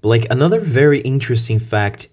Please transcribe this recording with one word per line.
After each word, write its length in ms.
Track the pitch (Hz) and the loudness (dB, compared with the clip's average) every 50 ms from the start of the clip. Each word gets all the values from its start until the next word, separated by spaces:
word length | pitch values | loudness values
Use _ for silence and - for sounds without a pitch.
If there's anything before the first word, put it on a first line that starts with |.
But, 80 | - 107 | 2 2
like, 180 | 117 117 117 - | 2 2 2 0
another 300 | 123 127 143 165 208 226 | 0 0 2 2 2 0
very 400 | 214 165 117 127 143 147 147 143 | -2 0 2 4 4 4 4 2
interesting 580 | - 127 131 139 - - 123 113 - - 113 107 | 0 -2 -2 -2 -2 -2 -4 -4 -2 -2 -2 -2
fact 500 | 110 - - 107 104 101 101 - - - | -2 -2 -2 -2 -2 -2 -4 -8 -16 -14